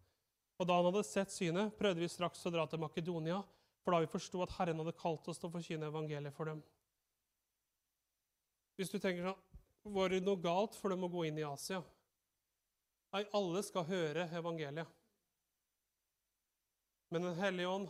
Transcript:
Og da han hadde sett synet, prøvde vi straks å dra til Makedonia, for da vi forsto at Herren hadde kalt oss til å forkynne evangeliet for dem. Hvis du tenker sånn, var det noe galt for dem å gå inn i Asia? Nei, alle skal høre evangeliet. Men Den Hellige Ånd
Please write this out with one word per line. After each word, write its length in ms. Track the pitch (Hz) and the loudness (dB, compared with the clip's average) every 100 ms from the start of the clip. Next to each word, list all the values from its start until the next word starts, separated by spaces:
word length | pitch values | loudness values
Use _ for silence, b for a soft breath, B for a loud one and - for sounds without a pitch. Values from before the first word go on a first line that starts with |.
| _ _ _ _ _ - | _ _ _ _ _ -2
Og 80 | 180 | 4
da 80 | 175 | 6
han 140 | 175 | 6
hadde 160 | 196 202 | 4 2
sett 240 | - 196 | 0 0
synet, 400 | - 175 170 214 208 | 0 2 2 0 2
prøvde 240 | 208 170 | 2 2
vi 60 | 170 | 0
straks 300 | - 175 - | 0 -2 -2
å 80 | 185 | -2
dra 140 | 170 156 | 0 0
til 140 | 160 | 0
Makedonia, 560 | 156 - 165 170 156 185 196 b b b | -4 -4 -4 -2 -2 -2 -4 b b b
for 140 | - | 4
da 80 | 175 | 4
vi 80 | 160 | 4
forsto 300 | 196 - 180 | 0 -4 -2
at 80 | 175 - | -2 0
Herren 240 | 180 160 | 0 0
hadde 100 | 160 165 | -2 -2
kalt 320 | 180 156 - | -2 -2 -4
oss 80 | 160 | -8
til 80 | 180 | -6
å 60 | |
forkynne 340 | 175 165 160 151 | -6 -6 -4 -4
evangeliet 480 | 156 156 147 143 139 | -4 -4 -4 -6 -4
for 140 | 156 | -6
dem. 100 | 156 - _ _ _ _ _ _ _ _ _ _ _ _ _ _ _ _ _ _ _ _ - | -6 -10 _ _ _ _ _ _ _ _ _ _ _ _ _ _ _ _ _ _ _ _ -6
Hvis 160 | 185 | -4
du 60 | 208 | 0
tenker 300 | 196 180 175 | 0 0 -2
sånn, 100 | 190 _ - - _ 208 | -4 _ -20 -20 _ -4
var 180 | 196 190 | 2 4
det 80 | 190 | 4
noe 200 | 185 196 | 2 2
galt 360 | 170 180 220 - | 2 2 2 0
for 160 | 202 | -2
dem 140 | 185 180 | 0 0
å 60 | |
gå 120 | 175 160 | 0 -2
inn 100 | 151 | -2
i 60 | 151 | -4
Asia? 320 | 139 - 190 - - _ _ _ _ _ _ _ _ _ _ _ | -4 -4 -6 -6 -14 _ _ _ _ _ _ _ _ _ _ _
Nei, 100 | 196 208 | -4 0
alle 320 | 208 190 170 | 0 2 0
skal 240 | 196 190 156 | 0 -2 0
høre 400 | 185 160 151 175 170 | 2 2 0 -2 -2
evangeliet. 600 | 170 165 147 147 165 - _ _ _ _ _ _ _ _ _ _ _ _ _ _ _ _ _ _ _ _ _ | -4 -4 -4 -6 -8 -12 _ _ _ _ _ _ _ _ _ _ _ _ _ _ _ _ _ _ _ _ _
Men 140 | 165 180 | -2 -2
Den 100 | 170 | 0
Hellige 320 | 196 180 180 | 0 0 0
Ånd 160 | 190 | -2